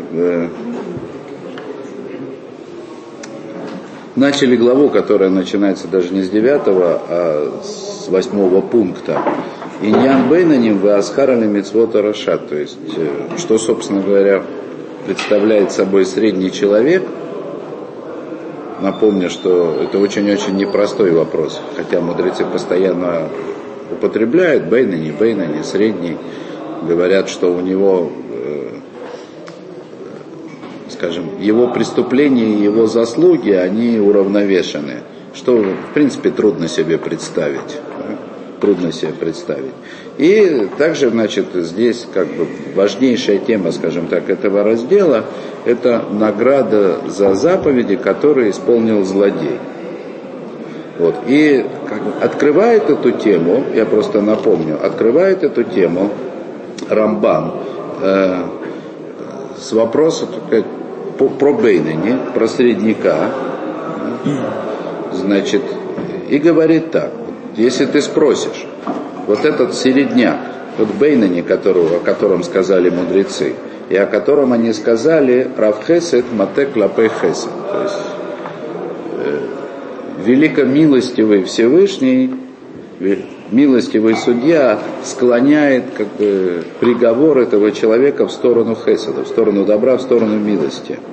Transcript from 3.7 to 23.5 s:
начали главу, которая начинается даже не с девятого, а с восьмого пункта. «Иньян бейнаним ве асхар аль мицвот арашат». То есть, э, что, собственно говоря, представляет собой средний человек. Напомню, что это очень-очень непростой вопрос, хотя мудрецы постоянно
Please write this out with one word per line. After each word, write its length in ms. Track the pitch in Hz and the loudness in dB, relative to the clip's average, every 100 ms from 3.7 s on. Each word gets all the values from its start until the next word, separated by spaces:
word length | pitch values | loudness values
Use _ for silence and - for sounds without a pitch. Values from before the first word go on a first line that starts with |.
| 90 - - - | -12 -14 -16 -10
начали 400 | - 139 135 131 | -2 -2 2 2
главу, 340 | 123 120 131 143 | 4 4 4 4
которая 420 | 107 - 101 95 | 2 2 2 4
начинается 580 | 92 90 104 101 90 85 | 2 0 0 0 -2 -2
даже 260 | 92 87 | -2 0
не 80 | 95 | -2
с 80 | 92 | 0
девятого, 720 | 107 120 143 - 95 87 78 - | 2 2 2 2 2 2 0 -2
а 520 | 85 85 76 73 - | -2 0 0 -2 -6
с 440 | - - - - - | -10 -12 -12 -10 -2
восьмого 520 | 92 - 104 92 95 | 0 0 2 4 4
пункта. 600 | 95 117 98 - - 71 - - - - - - | 4 2 2 -2 -4 -2 -2 -4 -8 -12 -12 -4
«Иньян 460 | 101 117 127 135 123 | 2 4 4 4 4
бейнаним 500 | 165 170 139 113 98 | 4 4 4 4 4
ве 140 | 101 | 4
асхар 360 | 101 101 - 135 | 4 2 0 2
аль 140 | 123 | 2
мицвот 520 | 110 101 95 110 113 113 | 2 0 0 2 2 2
арашат». 520 | 104 104 - 80 - | 0 0 -2 -2 -2
То 60 | |
есть, 240 | 76 71 - - 80 | -6 -6 -10 -8 -4
э, 400 | 78 71 - - | -4 -4 -6 -6
что, 220 | - 110 | 0 0
собственно 420 | - 110 - 101 | 0 -2 -2 -2
говоря, 440 | 95 98 98 95 - - - - - - - | 2 4 4 2 0 -10 -12 -12 -14 -10 -8
представляет 680 | 92 - 104 107 107 92 | -4 0 2 4 4 2
собой 340 | - 95 98 90 | 0 2 2 2
средний 460 | - 107 92 92 | 2 0 2 -2
человек. 500 | - 101 104 135 185 - - - - - - - - - - - - - - - - - - | 0 2 4 4 2 -2 -8 -10 -10 -10 -12 -12 -14 -14 -14 -14 -12 -12 -12 -12 -12 -12 -6
Напомню, 520 | 95 95 107 98 87 | -4 2 2 2 0
что 440 | - 92 90 85 71 | -2 0 2 2 0
это 160 | 87 98 | -2 0
очень-очень 560 | 101 107 101 101 101 95 | 0 0 0 0 0 -2
непростой 540 | 95 95 101 - 98 | 0 0 0 2 2
вопрос, 520 | 82 78 80 73 - - - | 2 2 -2 -4 -6 -10 -10
хотя 200 | 82 90 | -4 -2
мудрецы 420 | 85 82 90 - | -2 -2 -2 -2
постоянно 880 | - 90 - 90 95 87 87 85 78 - - | -4 -4 -2 0 0 0 -2 -4 -4 -8 -10